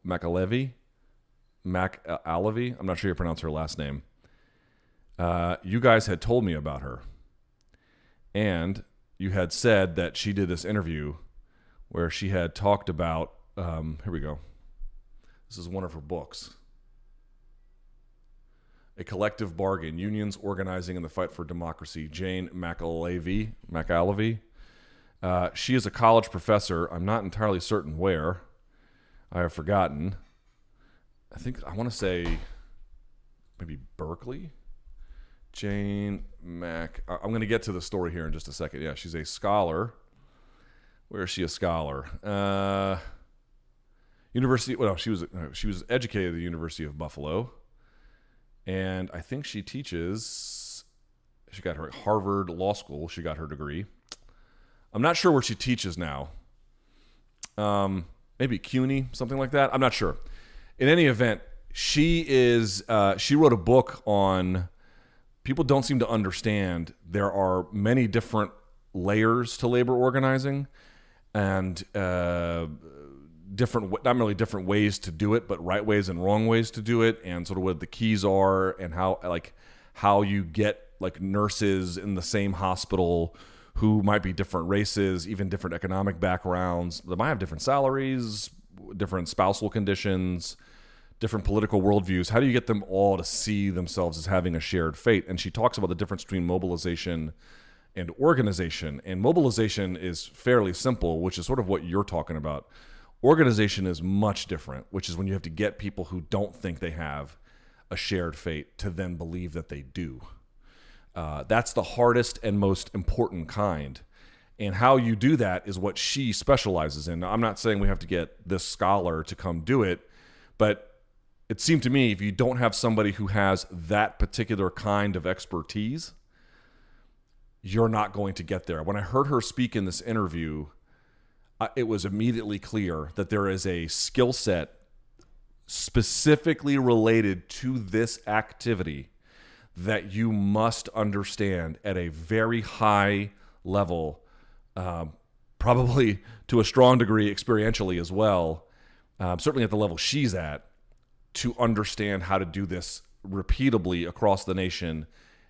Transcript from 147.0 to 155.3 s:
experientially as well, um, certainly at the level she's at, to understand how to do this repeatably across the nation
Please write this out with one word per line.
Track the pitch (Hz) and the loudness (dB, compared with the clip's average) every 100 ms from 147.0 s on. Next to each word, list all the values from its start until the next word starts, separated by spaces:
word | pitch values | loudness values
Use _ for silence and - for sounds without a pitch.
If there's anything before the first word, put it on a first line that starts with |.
| 104 110 104 | 6 4 2
experientially | 98 - 110 107 110 95 87 | 0 2 2 2 0 0 -2
as | 85 | -2
well, | 95 107 92 80 82 - _ _ _ _ - | 2 4 4 2 -4 -10 _ _ _ _ -6
um, | 90 90 | -4 -2
certainly | 151 131 | 0 2
at | 107 | 2
the | 104 | 2
level | 104 82 | 0 0
she's | - 147 127 92 | -2 0 0 -2
at, | 76 73 - _ _ _ _ _ _ | -6 -10 -14 _ _ _ _ _ _
to | - 120 - | -6 -4 0
understand | 117 104 101 - 104 95 | 2 2 0 -2 -2 -2
how | 87 95 | 0 0
to | 87 | 0
do | 95 95 | -4 -4
this | 90 - - - _ 98 | -6 -8 -12 -16 _ -8
repeatably | 98 - - 135 110 87 90 85 | -4 0 2 4 4 2 -2 -2
across | - 107 98 | 0 2 2
the | - | 0
nation | 92 92 - 85 80 76 - _ | -2 -2 -4 -6 -6 -10 -16 _